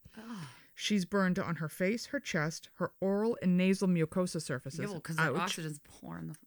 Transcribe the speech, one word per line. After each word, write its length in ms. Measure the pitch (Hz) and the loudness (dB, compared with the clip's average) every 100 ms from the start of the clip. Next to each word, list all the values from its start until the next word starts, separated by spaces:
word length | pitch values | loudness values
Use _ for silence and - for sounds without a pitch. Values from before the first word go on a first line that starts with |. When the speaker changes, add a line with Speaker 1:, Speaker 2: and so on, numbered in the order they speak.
| - - | -20 -16
Speaker 1:
Oh. 320 | 226 220 143 120 - - | -12 -12 -12 -16 -20 -8
Speaker 2:
She's 260 | - 208 180 | 0 0 2
burned 340 | 202 185 180 | 2 4 2
on 160 | 170 156 | 0 -2
her 140 | 156 | -4
face, 380 | - 185 233 - | -2 0 0 -4
her 120 | 285 | -6
chest, 500 | - 175 151 - - - | -2 -2 -2 -4 -10 -6
her 160 | 180 - | -6 -2
oral 360 | 190 202 220 - | 0 2 2 2
and 160 | 185 180 | 4 6
nasal 300 | 185 190 190 | 6 4 4
mucosa 520 | 175 156 185 180 165 | 4 2 0 0 -2
surfaces. 400 | - 131 139 160 | -4 -4 -6 -6
Speaker 1:
Yeah, 40 | 208 | -6
well, 120 | 175 | -6
'cause 140 | 156 160 | -4 0
the 80 | |
Speaker 2:
Ouch. 120 | 160 139 | 2 2
Speaker 1:
oxygen's 420 | 185 190 160 147 | -2 -4 -6 -10
pouring 480 | - - - 170 160 | -16 -18 -12 -10 -10
the 80 | 156 | -12